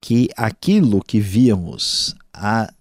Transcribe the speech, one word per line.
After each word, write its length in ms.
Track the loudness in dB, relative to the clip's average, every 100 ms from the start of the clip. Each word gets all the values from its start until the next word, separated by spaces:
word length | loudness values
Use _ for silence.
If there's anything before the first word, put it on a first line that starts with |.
que 280 | 0 2 2 0
aquilo 640 | -4 -4 0 2 4 2
que 160 | 0 -2
víamos 960 | 0 2 4 2 -4 -8 -6 -4 -6 -10 _
à 400 | -10 -4 -2 -4 _